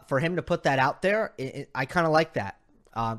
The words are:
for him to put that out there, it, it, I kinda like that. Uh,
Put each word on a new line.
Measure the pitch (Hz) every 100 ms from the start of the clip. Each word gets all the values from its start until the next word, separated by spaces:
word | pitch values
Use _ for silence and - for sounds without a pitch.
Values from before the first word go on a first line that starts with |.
| -
for | 131
him | 165 175
to |
put | - 170
that | 160 135
out | 131 -
there, | 185 214 214 -
it, | 131 -
it, | 139
I | - 131
kinda | 180 160
like | 156 160
that. | 135 98 - _ _ _ 113
Uh, | 113